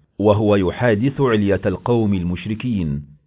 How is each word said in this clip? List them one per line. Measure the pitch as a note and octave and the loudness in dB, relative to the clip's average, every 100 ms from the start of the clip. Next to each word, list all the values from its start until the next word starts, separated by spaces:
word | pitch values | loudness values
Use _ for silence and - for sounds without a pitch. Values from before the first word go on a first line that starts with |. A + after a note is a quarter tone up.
| _ - | _ 0
وهو | G#2 G#2 G#2+ G2+ | 2 4 4 2
يحادث | F2+ - B2 G#2 C3+ C3+ | 2 0 0 0 -2 0
علية | C3+ G#2+ G2 F#2 G#2 | 0 2 2 0 -2
القوم | F2+ - A#2+ G#2+ | -4 0 0 2
المشركين | F#2+ F2 F2+ G#2 A2 B2+ G2+ D#2 C#2+ C#2+ - | 0 -2 -4 -6 -6 -4 -2 -2 -4 -10 -20